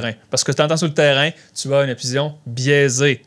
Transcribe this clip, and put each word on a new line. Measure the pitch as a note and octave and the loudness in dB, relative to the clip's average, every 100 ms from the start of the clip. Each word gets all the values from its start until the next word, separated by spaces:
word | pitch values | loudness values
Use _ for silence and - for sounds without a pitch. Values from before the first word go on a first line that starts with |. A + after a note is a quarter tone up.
terrain. | A#2 - - | -4 -8 -6
Parce | - | -4
que | - | -2
ce | C3 | 0
que | |
t'entends | D3+ D#3+ | 0 0
sur | E3 | 0
le | |
terrain, | D3+ D3 C#3 D3+ - _ | 2 2 2 0 -4 _
tu | - C3+ | -12 -2
as | C#3 | 0
une | C3+ | 0
opinion | A#2 B2 C3+ D3 D3+ A#2+ | -4 -4 -4 -4 -8 -12
biaisée. | A#2+ C3+ C#3+ C#3 B2 C#3+ A#2+ | -4 2 4 2 2 0 0